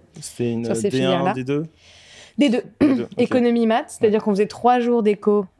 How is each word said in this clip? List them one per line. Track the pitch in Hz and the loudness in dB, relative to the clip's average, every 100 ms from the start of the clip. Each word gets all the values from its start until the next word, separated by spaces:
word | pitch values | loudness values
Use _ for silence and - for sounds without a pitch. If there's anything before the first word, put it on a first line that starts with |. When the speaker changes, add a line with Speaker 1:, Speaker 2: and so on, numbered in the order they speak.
| - - | -14 -18
Speaker 1:
C'était | - - 120 | -12 -6 -4
une, | 113 | -2
Speaker 2:
sur | 117 113 | -4 -2
ces | 151 | -2
Speaker 1:
euh, | |
D | 131 | 0
un, | |
Speaker 2:
filières-là. | - - - | 0 0 -2
Speaker 1:
D | 127 | -4
deux ? | 127 143 160 _ - - - - - - | -4 -4 -6 _ -20 -20 -20 -20 -8 0
Speaker 2:
D | 285 | 0
deux. | 233 - - | 0 -4 0
Speaker 1:
D | 285 254 | 0 0
deux, | |
ok. | 233 - | -2 -2
Speaker 2:
Économie | 240 254 240 233 226 | 0 2 2 2 2
maths, | 233 311 - | 0 -4 -2
c'est-à-dire | 220 214 | 0 2
Speaker 1:
Ouais. | |
Speaker 2:
qu'on | 220 | 0
faisait | 196 208 | 0 -2
trois | - 240 247 | 0 2 2
jours | 240 240 | 2 2
d'éco, | 214 202 214 208 190 _ | 0 0 0 0 -2 _